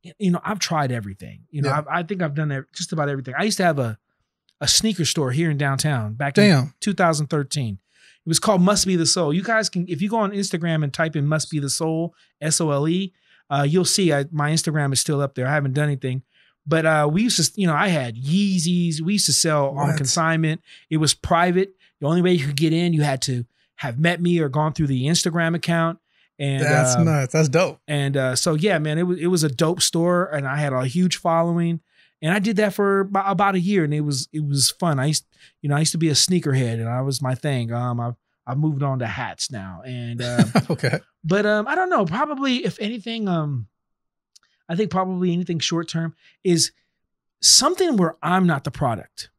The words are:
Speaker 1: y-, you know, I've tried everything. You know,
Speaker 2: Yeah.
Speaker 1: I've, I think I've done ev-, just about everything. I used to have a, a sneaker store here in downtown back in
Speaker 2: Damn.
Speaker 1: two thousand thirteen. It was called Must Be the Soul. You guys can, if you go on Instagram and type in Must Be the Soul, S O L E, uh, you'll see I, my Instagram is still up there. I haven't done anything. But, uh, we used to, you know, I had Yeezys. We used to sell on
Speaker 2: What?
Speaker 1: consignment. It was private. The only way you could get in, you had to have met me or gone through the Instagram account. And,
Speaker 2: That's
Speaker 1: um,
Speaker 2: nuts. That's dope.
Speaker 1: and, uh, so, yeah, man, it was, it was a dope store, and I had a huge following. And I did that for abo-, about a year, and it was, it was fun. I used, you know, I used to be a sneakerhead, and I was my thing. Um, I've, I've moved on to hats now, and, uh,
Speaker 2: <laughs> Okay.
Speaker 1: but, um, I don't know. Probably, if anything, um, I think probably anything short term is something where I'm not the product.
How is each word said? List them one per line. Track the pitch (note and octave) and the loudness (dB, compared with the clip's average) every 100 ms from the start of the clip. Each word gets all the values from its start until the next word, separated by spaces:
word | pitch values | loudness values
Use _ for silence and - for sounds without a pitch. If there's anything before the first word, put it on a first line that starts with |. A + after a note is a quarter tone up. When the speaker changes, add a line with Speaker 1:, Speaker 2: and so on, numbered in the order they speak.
Speaker 1:
y-, | F3 - | -20 -2
you | F#3+ | 0
know, | F3 | 0
I've | - G3+ | -2 -6
tried | - D#3+ C#3 | -2 0 0
everything. | A#2+ G2+ F#2 - G1+ - | -2 -6 -12 -16 -20 -12
You | D3+ | -4
know, | C#3 | -2
Speaker 2:
Yeah. | C#3+ | -2
Speaker 1:
I've, | D3+ | -2
I | E3 | -4
think | E3 G3 | -4 -4
I've | D#3+ | -4
done | C#3+ D3+ | -2 -4
ev-, | C3+ C3+ | -4 -8
just | - F3 | -12 -6
about | D#3+ C#3+ | -2 -2
everything. | C#3 B2+ C3+ | -4 -6 -4
I | |
used | G#3 G#3 | -2 2
to | |
have | F3+ C#3+ | 2 2
a, | A#2+ G#2+ _ _ _ _ _ _ | -2 -6 _ _ _ _ _ _
a | C3 | 0
sneaker | - A3 G3 | 2 2 0
store | D3+ - C3+ | -2 0 0
here | C3 E3 | 0 0
in | C#3+ | 0
downtown | C#3+ C3+ D3+ C3+ G#2+ | 0 0 0 0 -2
back | A2 C#3+ - | -4 0 6
in | G#3 | 6
Speaker 2:
Damn. | D3 C3+ _ | 6 2 _
Speaker 1:
two | - | -4
thousand | F#3 F3 D3+ D3 | 2 2 2 0
thirteen. | D#3 C#3 D3 A#2 F#2+ _ _ - _ | -2 -2 -4 -4 -6 _ _ -20 _
It | - | -4
was | D#3+ | 0
called | - F#3+ | 2 4
Must | F3+ G3+ F#3+ | 4 4 2
Be | |
the | F3+ D#3+ | 2 2
Soul. | - D3 | 2 0
You | E3 | 0
guys | G3 A3 G#3+ | 0 0 0
can, | F3+ F3+ | -4 -4
if | D#3+ | -2
you | G3 | -2
go | A3+ | 0
on | G3+ | 0
Instagram | G3+ G3 F3 E3+ D#3+ | -2 -4 -2 0 0
and | D3 | -2
type | - D#3+ D#3 | -2 -2 0
in | C#3+ | 0
Must | D#3 - | 0 -2
Be | D#3 | -4
the | C#3 | -4
Soul, | - D#3+ D#3+ E3+ _ _ _ | -4 -2 -2 -4 _ _ _
S | D3 D3+ | -4 0
O | D#3+ | 0
L | C#3+ D#3 | 0 0
E, | F3+ F#3+ _ _ _ _ | 0 -2 _ _ _ _
uh, | C#3+ C#3+ | -2 2
you'll | F3+ | 2
see | F3+ - F3 | 2 2 2
I, | C#3+ C#3+ | 2 -2
my | D3+ D3 | -2 0
Instagram | D#3 - D3+ C#3+ | 0 0 0 0
is | C3 | 0
still | - C#3+ | 0 -2
up | C#3 | -2
there. | - B2+ | -2 -2
I | |
haven't | D3+ C#3 | 0 0
done | C3 D3+ | 0 -2
anything. | C3+ C3 B2+ - _ _ _ | -2 -4 -6 -10 _ _ _
But, | D3 D#3+ D#3+ | -2 2 4
uh, | D#3 D3 | 4 2
we | E3 | 2
used | A#3 E3+ | 2 2
to, | D#3 - | 0 0
you | F3+ | 0
know, | |
I | D3+ G3 | 2 2
had | D#3+ B2 | 0 -2
Yeezys. | A2+ C3+ F3+ G3+ F#3 D#3+ F3+ E3+ D#3 | -6 -2 0 2 0 0 0 0 -2
We | E3 | -2
used | G#3 - | 0 0
to | |
sell | C#3+ E3 D3+ C#3 | 2 2 2 0
on | C#3+ C#3+ | 0 -2
Speaker 2:
What? | D3+ | 0
Speaker 1:
consignment. | C3+ - D#3+ D#3+ D#3+ D#3+ _ - _ | 0 0 0 2 0 -2 _ -20 _
It | D#3 | 0
was | D3+ | 0
private. | - - E3 F3+ F3+ G3 _ _ _ | 0 0 2 4 2 0 _ _ _
The | C#3+ | 0
only | E3+ | 2
way | F3+ | 4
you | F3+ C#3 | 2 0
could | C#3+ | 0
get | D#3+ | 2
in, | D#3+ F3 | 2 2
you | D#3+ | 2
had | D3 C3+ | 0 -2
to | - B2 A#2 _ _ - | -4 -4 -6 _ _ -10
have | C3+ A#2+ | -8 0
met | E3 F3 | 0 2
me | F3 E3+ | 2 2
or | D3 | 0
gone | C3+ D#3 | 0 -2
through | D3 D3 | 0 0
the | C3 C3+ | 0 2
Instagram | E3+ F3+ E3+ E3 E3+ | 0 0 0 0 -2
account. | - E3+ E3 E3 _ _ _ - | -2 0 0 -4 _ _ _ -8
And, | C#3 C3+ | -4 -2
Speaker 2:
That's | D3 B2+ B2+ | 2 2 4
Speaker 1:
um, | B2+ E3 | 4 4
Speaker 2:
nuts. | D3+ C3 | 2 0
That's | D#3+ D#3 | 2 2
dope. | D#3 F3+ - - | 2 0 -4 -6
Speaker 1:
and, | D3 C#3 C#3 | -2 0 0
uh, | C3 B2+ | 0 0
so, | F3+ | 0
yeah, | D#3 G3+ E3+ | 0 2 0
man, | D3+ D3+ | 0 0
it | |
was, | F3 F3+ | 0 0
it | E3+ | 0
was | F3+ | 2
a | D3+ | 0
dope | B2 D#3+ F3 | 0 0 0
store, | - E3+ E3+ F3 F#3+ | 0 2 2 2 0
and | D3+ C3+ | -4 -4
I | C#3+ | -2
had | D3 | -2
a | C3 B2+ | -2 -2
huge | E3 F#3 - | 0 0 0
following. | F3 E3 E3+ E3+ E3+ E3+ _ _ _ _ | 0 2 2 0 0 -2 _ _ _ _
And | D#3 | -2
I | G3+ | 0
did | G3 G#3 | 0 2
that | G#3+ | 0
for | F#3 G3+ G3 G3 | 2 2 2 0
abo-, | G3 G3 | -2 0
about | F#3+ G3+ F#3+ | 2 2 2
a | |
year, | F3 G3+ | 2 2
and | D3+ | 2
it | D3+ | 0
was, | D3 C3+ D3+ | -2 -2 -4
it | D3+ D3 | -6 -2
was | C#3 B2+ | 0 0
fun. | - F3 C#3 | 0 -2 0
I | C#3 | 0
used, | D3+ _ _ - _ | -2 _ _ -20 _
you | D3 | -2
know, | |
I | C#3+ | 0
used | D#3 | 0
to | E3 | 0
be | D#3+ | 0
a | |
sneakerhead, | C#3 - F3+ D#3 C3 B2 | 2 2 0 2 0 0
and | A2+ A2+ | -2 -4
I | B2 | -4
was | C3+ B2+ | -4 -4
my | C3 | -4
thing. | B2+ D3+ C3 A#2 | -4 -2 -2 -4
Um, | A#2 B2 A#2+ | -4 -4 -4
I've, | A#2+ A#2+ _ _ - | -6 -8 _ _ -8
I've | B2+ | -2
moved | D#3 C#3 | -2 -2
on | C#3 C3 | -2 -2
to | A#2 | -4
hats | G#2 A2+ - - | -6 -8 -8 -10
now, | A#2 F#2+ F2 | -10 -12 -14
and, | B2+ B2 A#2+ A#2+ | -14 -12 -8 -6
uh, | B2 A#2+ - - | -4 0 2 2
Speaker 2:
<laughs> | - | -2
Okay. | D#3+ B2+ D#3+ _ _ | -2 -2 -2 _ _
Speaker 1:
but, | D#3 G3 G#3 | -2 0 2
um, | G#3 A#3 | 0 0
I | |
don't | D#4+ F#4 | -2 0
know. | E4 | 0
Probably, | F#3 G3 D4+ C4+ C#4 B3 | 0 -2 -2 -2 -2 0
if | G3+ - | -2 -4
anything, | G#3 A#3+ A3+ A3+ G#3 | -8 -6 -8 -4 -2
um, | E3+ D3+ C3 G#2+ _ _ _ _ _ _ _ _ _ - | 0 -2 -4 -8 _ _ _ _ _ _ _ _ _ -6
I | E3+ | -2
think | A3 | 0
probably | F#3+ F#3+ F3+ F3+ | 0 0 0 0
anything | E3+ F3+ E3 | 0 -2 -2
short | - E3+ E3 | -2 -2 -2
term | E3 E3 - _ _ | -4 -4 -8 _ _
is | F#3+ E3 D#3 _ _ _ _ _ _ _ | 0 2 2 _ _ _ _ _ _ _
something | - - C4+ F#4 F4+ A#3 | 4 6 4 2 2 4
where | E3 - | 2 0
I'm | D#3 F#3 F3+ | -2 2 4
not | D3 | 2
the | C#3 | -4
product. | - C3+ G#2 - - - | -2 -2 -2 -8 -16 -18